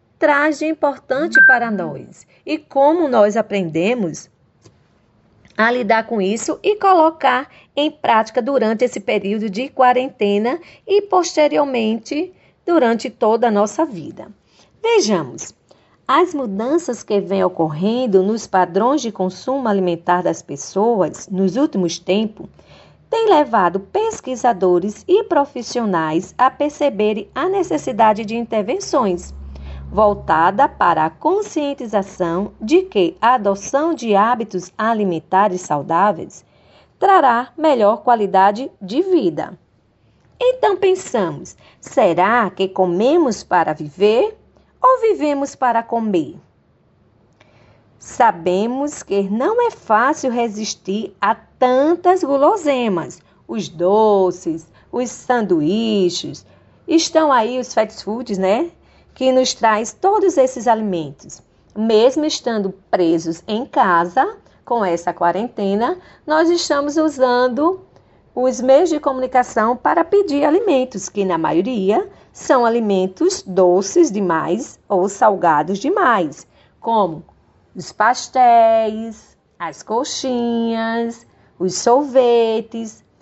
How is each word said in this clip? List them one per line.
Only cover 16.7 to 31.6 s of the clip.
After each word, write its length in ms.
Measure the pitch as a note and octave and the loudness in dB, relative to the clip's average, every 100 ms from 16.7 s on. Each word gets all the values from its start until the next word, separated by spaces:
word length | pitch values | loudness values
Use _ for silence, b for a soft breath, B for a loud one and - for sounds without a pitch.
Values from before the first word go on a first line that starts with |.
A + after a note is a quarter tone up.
| E4 E4 A3+ | -2 -2 -8
que 180 | - G3+ | -2 -2
vêm 240 | F3 G3 | -2 0
ocorrendo 800 | F#3 F#3 D#3+ D3+ G3 A#3+ B3+ F#3+ | -2 0 -4 -2 -2 -2 2 2
nos 240 | F#3+ A3 - | 2 -2 -2
padrões 560 | F#3 F3 F3 A#3 D4 | 0 0 2 0 0
de 100 | A#3 | -2
consumo 560 | G#3 F#3 - - C4+ A#3+ | -4 -4 -4 -6 -4 0
alimentar 540 | G3+ F3+ E3+ E3+ F3+ | 0 0 -2 0 0
das 180 | E3+ D#3+ | 0 -4
pessoas 880 | - C#3+ - F#3+ A3 A3 D#3+ - - | -8 -14 -8 -2 0 2 0 -4 -8
nos 280 | F#3 F#3+ G3+ | -2 0 0
últimos 420 | D#4 G3+ E3+ - | -2 0 -4 -4
tempos 500 | - G3 A3 - - b b b b b - | -2 -2 -2 -8 -20 b b b b b -6
têm 180 | A4+ A4+ | -2 2
levado 520 | D#4 C4+ A3 F3 F#3+ | 4 4 2 0 0
pesquisadores 1200 | G3+ G4 A4 G#4+ - B3 B3 F#3+ F#3 F3 G3+ G#3 - | -4 -4 -4 -4 -8 -2 -2 2 2 2 0 -6 0
e 180 | F#4+ | 2
profissionais 1080 | A4 E4 C#4+ B3 A3+ B3+ A3 F3 D#3+ D#3+ F#3+ - | 2 0 -2 -4 -8 -4 -2 -2 0 -2 -4 0
a 120 | C4 | 0
perceberem 800 | - D4 - D4 G#3 G#3+ G#3+ - | 2 -4 -2 -2 0 -2 -2 -8
a 140 | B3+ F4 | -6 -2
necessidade 760 | G4 E4+ D4+ - G#3+ A3 G#3+ | -2 -2 -4 -4 2 2 2
de 120 | G#3 A3+ | -2 -6
intervenções, 1000 | A#3 A3 G3+ F4+ - D4 G#3 F3 - - B B B B B | -4 -4 -2 -6 -2 0 0 -2 -6 -16 B B B B B
voltada 800 | F#3+ G#3+ G3+ - D#3+ E3+ G3+ C#4 | 2 2 2 0 2 2 2 0
para 360 | - F3+ D#3 | 2 0 2
a 60 | D#3+ | 0
conscientização 1400 | - D#4 G4 G4+ D#4 | -2 -2 0 -2 -4